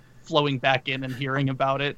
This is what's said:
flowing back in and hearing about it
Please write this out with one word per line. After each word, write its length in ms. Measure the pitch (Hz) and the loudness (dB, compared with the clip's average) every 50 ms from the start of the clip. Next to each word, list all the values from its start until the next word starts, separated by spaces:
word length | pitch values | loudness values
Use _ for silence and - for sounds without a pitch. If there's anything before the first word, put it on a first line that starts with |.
| - - - - - | -20 -20 -20 -20 -12
flowing 360 | - 165 151 147 143 135 127 | 0 2 2 4 4 0 0
back 300 | - 135 131 123 - 143 | 2 2 2 2 0 -4
in 160 | 131 131 135 | -4 -4 -6
and 100 | 127 127 | -8 -6
hearing 360 | 117 139 131 131 143 139 135 | -6 -4 -2 0 0 0 0
about 300 | 135 127 139 135 135 139 | 0 0 0 0 0 0
it 160 | 143 143 - | -2 -4 -6